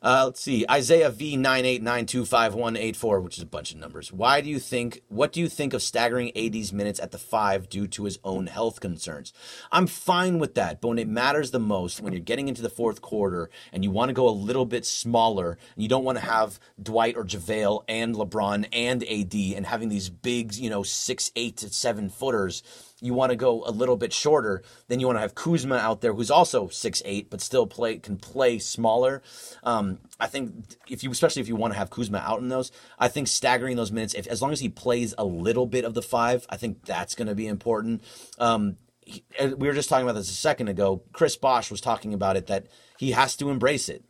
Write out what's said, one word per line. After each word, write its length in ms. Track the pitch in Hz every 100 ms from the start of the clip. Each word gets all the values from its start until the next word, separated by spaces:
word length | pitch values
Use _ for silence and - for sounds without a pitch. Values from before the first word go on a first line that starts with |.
Uh, 220 | 113 131 135
let's 120 | -
see. 240 | - 123 110
Isaiah 380 | 143 120 165 151
V 260 | 107 151 143
nine 300 | 131 131 127
eight 160 | 123
nine 240 | 110 120 113
two 180 | 127
five 320 | 113 123 113 104
one 220 | 117 113
eight 180 | 110 107
four, 240 | 113 101
which 160 | 90 -
is 80 |
a 20 | 82
bunch 280 | 78 76
of 60 | 78
numbers. 340 | 76 73 73
"Why 260 | 92 117 143
do 100 | 147
you 80 | 143
think, 440 | - 123 120 - _
what 240 | 104 147
do 80 | -
you 80 | 165
think 240 | - 143
of 100 | 127
staggering 480 | - 113 120 123 120 107
A 120 | 113
D's 240 | 110 101
minutes 300 | 101 104 98
at 100 | 87
the 60 | 104
five 500 | - 110 104 98 92
due 180 | 95 101
to 180 | - 104
his 120 | 95
own 240 | 95 95 90
health 320 | 104 117 -
concerns?" 540 | 98 82 - 76 - - - - -
I'm 140 | 165 180
fine 520 | - - 180 185 170
with 160 | 151 -
that, 240 | 92 80
but 80 | 117
when 120 | 117
it 100 | 110
matters 420 | 110 127 147 135
the 80 | 127
most, 400 | 107 101 90 -
when 140 | 104
you're 80 | 92
getting 260 | 82 120 139
into 140 | 120
the 80 | 117
fourth 320 | - 117 104
quarter 480 | - 110 98 90 82 - -
and 100 | 90
you 80 | 98
wanna 220 | 98 123
go 160 | 123 123
a 20 |
little 340 | 107 101 127 123
bit 200 | 117 110
smaller, 720 | - 117 117 113 101 85 85 - -
and 80 |
you 60 | 107
don't 160 | 127 131
wanna 160 | 123
have 400 | - 113 110 - _ -
Dwight 360 | 98 110 113 117
or 80 | 101
JaVale 580 | 104 85 107 104 104 -
and 260 | 113 117 110
LeBron 540 | 101 104 101 104 104
and 320 | 120 120 127
A 220 | 113 107 95
D 280 | 104 95
and 120 | 95 92
having 240 | 117 113
these 200 | 104 92
big, 460 | 85 123 120 113 104
you 140 | 120
know, 120 | 104
six 480 | 98 - - 127 - -
eight 220 | 120 101
to 100 | 104
seven 340 | - 123 107 98
footers, 560 | - 135 113 95 85 - - - _
you 120 | 123
wanna 220 | 123 131 120
go 280 | 127 117 113
a 60 |
little 260 | 107 127 123
bit 160 | 113
shorter, 480 | - 151 151 110 95 - - _
then 140 | 123
you 60 | 127
wanna 120 | 117
have 160 | 107 -
Kuzma 400 | - 165 131 127
out 240 | 110 110
there, 140 | 120
who's 180 | 104 110
also 380 | 147 170 127 95
six 320 | - 113 92
eight, 260 | - 101 -
but 120 | 101
still 260 | - 131 110
play, 300 | - 117 107
can 180 | - 98
play 440 | - 131 127 117
smaller. 600 | - - 117 110 127 135 - - - -
Um, 260 | 123 117 101 92 - -
I 80 | 113
think 380 | 139 123 110 107 - -
if 160 | 127
you, 60 | 135
especially 320 | 120 160 -
if 60 | 110
you 80 | 113
wanna 200 | 113 101
have 140 | 101
Kuzma 280 | - 117 101
out 240 | 80 110
in 80 | 127
those, 240 | 131 127 - - -
I 80 | 123
think 220 | 151 135
staggering 480 | - 131 127 127 123
those 140 | 110
minutes, 220 | 110 107
if, 140 | - 95
as 140 | 117
long 100 | 139
as 80 | 147
he 80 | 131
plays 460 | - 123 120 117 110
a 60 |
little 420 | 104 85 92 117 127
bit 200 | 127 117
of 80 |
the 80 | 113
five, 440 | - 120 117 123 -
I 80 | 98
think 280 | 117 95 -
that's 300 | 87 90 -
gonna 180 | 110
be 140 | 101 110
important. 560 | 104 117 110 113 113 - - - -
Um, 380 | 120 113 104 92 _ _
he, 240 | - - _ -
uh, 160 | 139 135
we 100 | 139
were 60 |
just 140 | 143 139
talking 180 | 135 127
about 140 | 107
this 100 | 92
a 40 |
second 340 | 90 156 143 113
ago. 340 | 95 98 95 -
Chris 240 | - 160 -
Bosh 340 | 135 123 107
was 100 | 101
talking 320 | - 110 107
about 220 | 104 95 95
it, 120 | -
that 200 | 98 - - _ _
he 140 | 131
has 260 | 120 135 -
to 120 | 143
embrace 380 | 135 123 143 -
it. 160 | 71 _